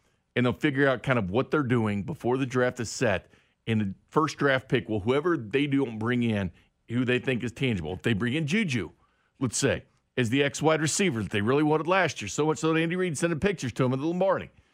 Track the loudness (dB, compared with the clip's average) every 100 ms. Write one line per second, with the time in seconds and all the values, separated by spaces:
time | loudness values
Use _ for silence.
0 | _ _ _ 0 0 0 0 2 2 2
1 | 0 0 0 -2 0 0 2 0 0 -2
2 | -6 -4 -2 -2 0 0 0 -2 -8 -2
3 | 0 0 -4 _ _ _ -2 -2 -2 -6
4 | _ 0 0 0 2 2 0 -2 0 -2
5 | 0 0 0 -2 -2 -2 0 0 0 -2
6 | -2 0 0 0 -2 -6 _ _ -4 -2
7 | 0 0 0 -2 -4 -4 -2 -2 -4 -4
8 | 0 0 0 -2 0 0 0 -2 -4 -12
9 | _ _ _ -6 -4 0 0 0 -6 _
10 | _ -2 2 2 0 0 2 2 2 2
11 | 0 0 -2 -2 2 2 2 2 2 2
12 | 0 -2 -6 -2 0 0 0 0 0 -2
13 | -2 -2 -2 0 0 0 -4 0 0 0
14 | -2 0 2 0 -4 _ _